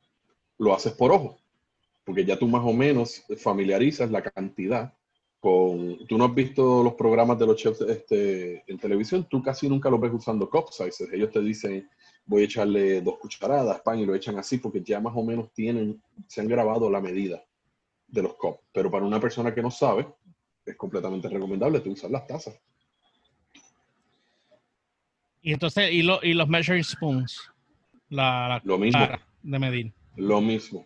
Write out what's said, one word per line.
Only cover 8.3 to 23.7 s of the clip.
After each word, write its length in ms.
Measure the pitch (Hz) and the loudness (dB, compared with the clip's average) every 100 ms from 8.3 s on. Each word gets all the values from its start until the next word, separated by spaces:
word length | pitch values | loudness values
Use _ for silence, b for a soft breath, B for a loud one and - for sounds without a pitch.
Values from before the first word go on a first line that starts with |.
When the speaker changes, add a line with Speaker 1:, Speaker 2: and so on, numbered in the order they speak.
| 95 90 87 - | -2 -6 -10 -14
Speaker 1:
en 60 | 95 | -8
televisión, 500 | 104 101 110 185 170 | -2 -2 0 -2 -2
tú 140 | 135 | -4
casi 260 | 131 131 143 | -2 -2 0
nunca 220 | 135 139 | 0 2
los 100 | 120 | 0
ves 120 | 120 | 0
usando 340 | 117 117 110 95 | -2 -4 -2 0
cup 220 | 151 165 | 0 -2
sizes. 400 | - 92 - 92 | -4 -8 -6 -6
Ellos 200 | 92 107 | -2 -2
te 100 | 110 | 0
dicen, 480 | 104 107 104 98 98 b b b - | -2 -2 -6 -8 -10 b b b 0
"Voy 160 | 104 | 2
a 20 | 104 | 2
echarle 560 | 113 104 104 98 95 | 2 2 4 4 2
dos 160 | 90 - | 0 -4
cucharadas, 640 | - - 113 139 120 95 | -8 -6 0 2 2 -2
pan", 160 | - 113 | -4 -4
y 80 | 101 | -2
lo 80 | |
echan 240 | 95 117 101 | -2 -4 -8
así, 220 | - 127 | -4 -6
porque 240 | 113 101 | -4 -6
ya 160 | 87 104 | -4 -4
más 140 | 113 117 | -4 -4
o 80 | |
menos 280 | 113 117 110 | -4 -4 -6
tienen, 480 | - 110 120 107 107 _ - - | -6 -4 -2 -4 -6 _ -20 -14
se 140 | - | -6
han 60 | 107 | -2
grabado 440 | 120 107 113 110 | 0 2 0 0
la 100 | 98 | 0
medida 420 | 95 92 98 85 - _ _ _ _ _ _ | -2 -4 -4 -6 -14 _ _ _ _ _ _
de 140 | 113 | -4
los 140 | 92 - | -4 -4
cups. 240 | 87 - _ | -6 -6 _
Pero 200 | 101 92 | -2 -2
para 120 | 98 101 | 0 0
una 140 | 107 | 0
persona 340 | 117 - 117 113 | -2 -2 -4 -2
que 80 | |
no 80 | 120 | -4
sabe, 360 | - 135 110 - - _ _ _ _ | 0 0 2 -2 -10 _ _ _ _
es 120 | - - | -18 -12
completamente 500 | 95 95 92 95 87 | -8 -6 -4 -6 -6
recomendable 520 | 98 95 98 127 151 | -6 -4 -2 0 0
tú 120 | 95 | -2
usar 200 | 101 90 | -8 -8
las 160 | 127 - | -8 -8
tazas. 320 | 151 - - _ _ _ _ _ _ _ _ _ _ _ | -12 -14 -18 _ _ _ _ _ _ _ _ _ _ _